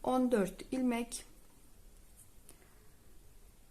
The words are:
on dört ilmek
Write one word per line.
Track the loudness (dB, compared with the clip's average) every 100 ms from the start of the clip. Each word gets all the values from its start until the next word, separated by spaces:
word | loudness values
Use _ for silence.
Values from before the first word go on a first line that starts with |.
on | 0 2 4
dört | 4 2 -2 -6
ilmek | 0 0 0 -4 -10 -14 -20 -20 -20 -20 -20 -20 -20 -20 -20 -20 -20 -20 -20 -20 -20 -20 -20 -20 -20 -20 -20 -20 -20 -20